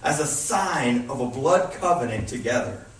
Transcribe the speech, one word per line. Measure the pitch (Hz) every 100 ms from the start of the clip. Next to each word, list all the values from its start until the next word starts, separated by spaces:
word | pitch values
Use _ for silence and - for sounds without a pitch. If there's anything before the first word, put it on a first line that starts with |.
as | 151 147
a | 151
sign | - - 196 190 170 123 120 120
of | 123
a | 123
blood | - 143 185 185
covenant | - 180 175 120 107 -
together | 123 - 123 120 - -